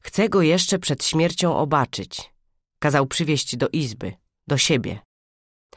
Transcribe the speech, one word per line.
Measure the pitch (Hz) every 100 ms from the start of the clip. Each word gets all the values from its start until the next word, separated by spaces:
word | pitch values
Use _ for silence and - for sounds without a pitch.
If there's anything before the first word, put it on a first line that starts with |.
Chce | - - 226
go | 196
jeszcze | 160 180 - 185
przed | - 135
śmiercią | - 160 170 165 180 151
obaczyć. | 147 147 123 - 95 - - _ _ _ _ _
Kazał | 151 143 135
przywieźć | - 160 147 - 123
do | 135
izby, | 165 135 104 - - _ _ -
do | 139
siebie. | - 143 95 98 _ _ _ _ _ _ _